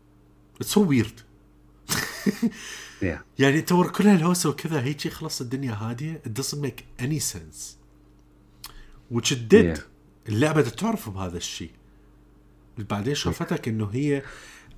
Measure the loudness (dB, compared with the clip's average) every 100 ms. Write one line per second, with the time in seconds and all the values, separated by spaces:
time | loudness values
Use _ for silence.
0 | _ -20 _ -20 _ -10 0 2 4 4
1 | 2 -6 -20 -20 _ _ -20 -16 -6 -4
2 | -4 -4 -4 0 -2 -4 -14 -16 -16 -6
3 | -4 -4 -8 2 4 4 4 4 4 4
4 | 6 6 4 2 0 -2 -2 -2 -2 -4
5 | -6 -8 -8 -8 -6 -4 -4 -4 -6 -6
6 | -8 -8 -8 -6 -6 -4 -6 -8 -14 -6
7 | -4 -2 -4 -8 -14 -16 -18 -18 -20 -20
8 | -20 -20 _ _ -20 -20 -20 -18 -20 -20
9 | -6 -2 0 -2 8 8 8 2 -8 -20
10 | -20 _ -2 2 4 4 2 0 -2 -2
11 | -4 -6 -6 -6 -8 -10 -12 -16 -20 -20
12 | -20 -20 -20 -20 -20 -20 -18 -12 -6 -2
13 | -2 -2 -2 -2 -2 -4 -2 -2 -2 -2
14 | 0 0 -4 -16 -20 -20 -18